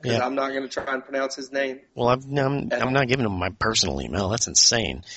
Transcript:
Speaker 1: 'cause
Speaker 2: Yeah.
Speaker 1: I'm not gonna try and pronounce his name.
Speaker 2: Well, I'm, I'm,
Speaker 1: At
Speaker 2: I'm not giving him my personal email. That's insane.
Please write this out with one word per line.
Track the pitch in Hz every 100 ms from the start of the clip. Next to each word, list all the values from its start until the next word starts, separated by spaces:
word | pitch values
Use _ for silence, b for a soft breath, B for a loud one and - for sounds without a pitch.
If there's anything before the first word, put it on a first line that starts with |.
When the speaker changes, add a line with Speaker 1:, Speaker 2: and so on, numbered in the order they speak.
Speaker 1:
'cause | 127
Speaker 2:
Yeah. | 117
Speaker 1:
I'm | 127
not | 135 135
gonna | 135 131
try | - 139
and | 131
pronounce | 127 139 135 -
his | 131
name. | 139 135 131 -
Speaker 2:
Well, | - 120
I'm, | 127 135 139
I'm, | 135 143 -
Speaker 1:
At | 120
Speaker 2:
I'm | 120
not | 135 127
giving | 135 113
him |
my | 92 90
personal | - 110 110 92 69
email. | 60 80 95
That's | 113 -
insane. | - - 120 98 65 B